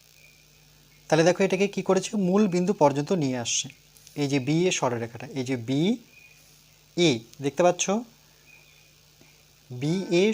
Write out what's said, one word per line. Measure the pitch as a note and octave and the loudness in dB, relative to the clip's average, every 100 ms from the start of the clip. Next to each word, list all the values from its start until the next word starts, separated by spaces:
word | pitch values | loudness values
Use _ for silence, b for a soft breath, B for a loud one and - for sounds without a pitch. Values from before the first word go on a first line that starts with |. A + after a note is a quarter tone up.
| _ - - _ _ _ _ _ _ _ _ | _ -20 -20 _ _ _ _ _ _ _ _
তাহলে | D#3+ E3 | 4 4
দেখো | F3 G3 | 4 0
এটাকে | F#3 G3 G3+ | 0 -2 -2
কী | F#3 | 0
করেছে, | F#3+ F#3 G#3+ F3+ | 0 0 -2 0
মূল | F#3+ G#3+ F3 | 2 2 2
বিন্দু | F3+ G#3 | 0 2
পর্যন্ত | D3 C3+ D3 G3 | 2 2 -2 -2
নিয়ে | C#3 B2+ A#2 | -2 -2 -4
আসছে। | - C3+ - _ - - - | -6 -6 -12 _ -20 -18 -6
এই | C#3+ | -2
যে | C#3+ B2+ | -2 0
বিএ | D#3 F3+ E3+ | 0 0 0
সরলরেখাটা, | C3+ A#2+ A#2 A#2 - C3+ | -2 -2 -6 -10 -10 -8
এই | B2 | -4
যে | C3 A2+ | -6 -2
বিএ | C#3 F3 A#3+ - - - _ _ _ _ _ _ - E3+ A#2 - - C#3 | 0 0 -2 -6 -20 -20 _ _ _ _ _ _ 0 2 2 -4 -8 -6
দেখতে | - F3 | 2 2
পাচ্ছ, | F3 - G#3 B3 _ b b b b b b b _ _ _ b b b _ _ | 2 -2 -4 -6 _ b b b b b b b _ _ _ b b b _ _
বিএ | B2 D3 F#3 F3+ F3 G#3 | -8 -4 -4 0 2 2